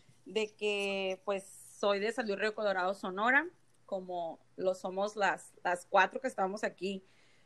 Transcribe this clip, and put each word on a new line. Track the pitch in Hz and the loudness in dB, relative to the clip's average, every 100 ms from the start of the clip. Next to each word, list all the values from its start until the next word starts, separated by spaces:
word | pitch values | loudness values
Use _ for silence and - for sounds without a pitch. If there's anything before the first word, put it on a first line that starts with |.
| - - - | -20 -20 -6
de | 202 214 - | -2 -2 -2
que, | 208 202 202 196 190 185 - | -2 0 0 0 -2 -2 -4
pues, | 196 - - - - | -4 -6 -18 -20 -2
soy | 202 202 | 0 2
de | 214 | 0
San | 226 220 | -2 -2
Luis | 196 | 0
Río | 214 214 | -2 0
Colorado, | 208 185 185 | 0 2 0
Sonora, | 196 190 185 233 269 339 - _ _ - | -2 -4 0 4 4 2 -6 _ _ -8
como | 190 185 180 165 - _ - | -8 -6 -6 -6 -8 _ -2
lo | 185 185 | 0 0
somos | 190 185 208 214 | -4 -2 -2 2
las, | 190 156 - - | 0 0 -6 -6
las | 180 180 - | -2 -2 4
cuatro | 196 190 - | 6 6 2
que | 262 | -6
estamos | 208 190 208 | -2 -2 -2
aquí | 208 - 190 190 - _ _ _ | -6 -6 -6 -6 -12 _ _ _